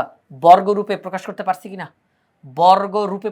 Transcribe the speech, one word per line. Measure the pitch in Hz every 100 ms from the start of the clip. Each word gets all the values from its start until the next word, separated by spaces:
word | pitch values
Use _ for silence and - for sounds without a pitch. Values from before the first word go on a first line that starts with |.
| - _ _ 135
বর্গরূপে | 170 190 196 208 208 190
প্রকাশ | 185 185 -
করতে | 190 190
পারছি | 185 196
কিনা, | 185 151 _ _ _ _ _ 135 131
বর্গরূপে | 175 190 196 208 196 196 208